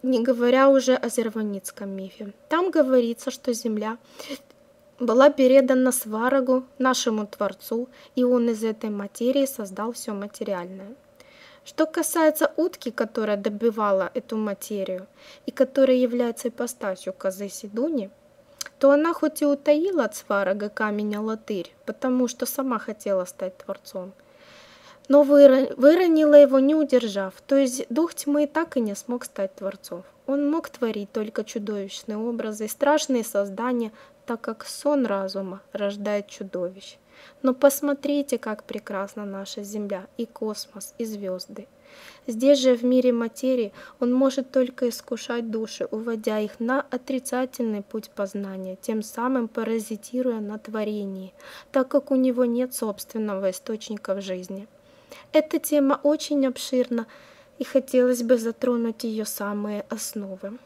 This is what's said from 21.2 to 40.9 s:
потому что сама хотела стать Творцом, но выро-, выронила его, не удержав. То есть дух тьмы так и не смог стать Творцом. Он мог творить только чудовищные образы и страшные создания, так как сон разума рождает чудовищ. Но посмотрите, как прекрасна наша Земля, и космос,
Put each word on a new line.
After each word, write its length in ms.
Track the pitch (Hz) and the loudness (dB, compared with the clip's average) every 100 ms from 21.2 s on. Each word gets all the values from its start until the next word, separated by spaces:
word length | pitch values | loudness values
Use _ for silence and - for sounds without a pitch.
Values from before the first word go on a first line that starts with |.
| 220 220 - 202 170 _ - | -6 -8 -6 -8 -8 _ -12
потому 420 | - 262 254 247 | -6 -2 0 -2
что 180 | 240 240 | -4 -6
сама 320 | - 269 220 | -4 -4 -4
хотела 480 | - 208 202 190 180 | -6 -8 -2 -2 -2
стать 320 | - 190 185 | -8 -10 -10
Творцом, 560 | - 196 - 190 185 196 _ _ - - - - - - - | -12 -12 -10 -12 -12 -18 _ _ -20 -20 -20 -20 -20 -20 6
но 160 | 285 | 6
выро-, 500 | 285 285 277 262 262 - | 8 10 10 10 2 6
выронила 580 | 269 339 359 320 302 294 | 6 8 4 4 10 10
его, 240 | 277 269 | 10 8
не 160 | 269 311 | 4 2
удержав. 580 | 294 247 233 196 190 - - | 2 2 2 -4 -6 -10 0
То 80 | 277 | 2
есть 320 | 269 254 - | 2 -2 -4
дух 240 | 240 330 | -2 -2
тьмы 320 | - 285 285 294 | -4 -2 0 0
так 320 | 311 320 262 | -2 -2 -2
и 20 | |
не 160 | 220 202 | -4 -6
смог 300 | - 247 - | -8 -10 -8
стать 300 | - 196 - | -8 -8 -6
Творцом. 480 | 196 196 - 175 - _ - | -10 -10 -16 -16 -16 _ -4
Он 220 | 277 285 | -2 0
мог 200 | 330 330 | -2 -4
творить 420 | - 233 214 202 | -6 -4 -4 -6
только 320 | 226 214 - | -6 -6 -6
чудовищные 720 | 220 226 208 208 196 - - 214 | -6 -8 -6 -8 -8 -12 -10 -6
образы 480 | 233 233 226 214 214 | -6 -6 -8 -8 -10
и 40 | |
страшные 540 | - 285 302 - 247 | 0 2 2 2 -2
создания, 680 | 220 202 202 196 240 247 220 - - _ - | 0 -2 -2 -4 -2 -2 -4 -10 -20 _ -8
так 140 | 226 | -6
как 240 | - 220 - | -6 -10 -12
сон 400 | - 285 294 233 | -4 0 2 2
разума 560 | 196 190 190 190 196 _ | -2 -4 -6 -8 -12 _
рождает 540 | 214 202 202 208 208 202 | -4 -4 -4 -4 -4 -4
чудовищ. 720 | - 196 185 175 190 - - _ - - _ | -14 -10 -6 -6 -8 -20 -20 _ -20 -20 _
Но 140 | 262 254 | -2 4
посмотрите, 840 | 285 277 285 285 285 285 285 233 | 4 4 -2 -2 -2 -2 -2 -4
как 260 | 220 214 | -6 -10
прекрасна 640 | - 214 - 196 196 - 202 | -10 -14 -8 -8 -8 -10 -10
наша 380 | 196 196 - | -10 -12 -12
Земля, 420 | 202 214 202 190 190 - | -10 -8 -6 -8 -10 -10
и 100 | 226 | -10
космос, 680 | - 220 208 - 208 - | -8 -8 -8 -12 -14 -18